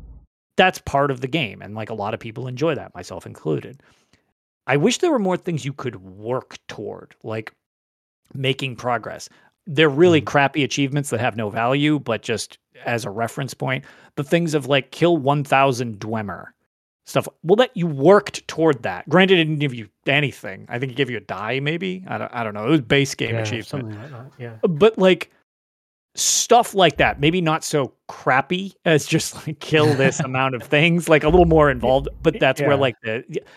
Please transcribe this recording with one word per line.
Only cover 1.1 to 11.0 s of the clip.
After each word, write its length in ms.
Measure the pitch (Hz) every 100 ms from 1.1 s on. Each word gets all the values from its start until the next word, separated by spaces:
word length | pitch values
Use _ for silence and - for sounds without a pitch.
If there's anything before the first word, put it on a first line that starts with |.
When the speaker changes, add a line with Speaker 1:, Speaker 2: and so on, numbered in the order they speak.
Speaker 1:
of 100 | 123
the 80 | 127
game, 340 | 160 110 98
and, 120 | 98
like, 160 | 107 107
a 40 |
lot 180 | 110 101
of 60 | 113
people 260 | 117 117 127
enjoy 280 | 123 160
that, 200 | 123 92
myself 300 | 87 90 90 -
included. 540 | - 156 139 - 135 _ _ _ _ _ _ _ _ -
I 100 | 143
wish 220 | 202 -
there 120 | 359
were 80 | 269
more 180 | 190 180
things 280 | - 156
you 80 | 135
could 240 | 139 123 95
work 560 | 92 95 107 127 - - -
toward, 460 | - 104 92 - _
like 300 | 123 110 110 - _ _ _ _ _ _ _
making 420 | 135 135 135 135 107
progress. 520 | 123 117 - - - _ _ _ -
They're 220 | 143 156
really 320 | 135 180 160
Speaker 2:
Mm. 60 | 104
Speaker 1:
crappy 360 | 147 139 156
achievements 480 | 127 - 139 147